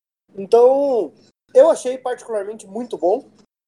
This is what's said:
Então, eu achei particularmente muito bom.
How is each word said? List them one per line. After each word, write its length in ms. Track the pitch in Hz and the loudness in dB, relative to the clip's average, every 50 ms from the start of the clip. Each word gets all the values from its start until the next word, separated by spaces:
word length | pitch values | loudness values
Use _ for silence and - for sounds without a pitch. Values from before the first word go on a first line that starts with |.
| _ _ _ _ _ _ - | _ _ _ _ _ _ -16
Então, 720 | 190 196 180 220 233 240 254 269 277 285 277 262 226 180 135 _ _ _ _ _ _ _ _ - | -14 -6 0 2 4 4 4 4 2 0 -2 -2 -2 -4 -6 _ _ _ _ _ _ _ _ 4
eu 160 | 247 285 330 | 4 6 6
achei 280 | 285 - - 247 262 254 | 4 0 -4 -8 -8 -8
particularmente 680 | - 247 247 240 - - 226 208 190 202 226 220 - | -8 -10 -10 -10 -10 -8 -8 -8 -8 -8 -12 -14 -16
muito 300 | 190 190 226 247 233 - | -14 -12 -12 -12 -10 -8
bom. 280 | 165 - 175 208 269 - _ _ _ _ _ _ _ _ | -2 -2 0 0 -2 -4 _ _ _ _ _ _ _ _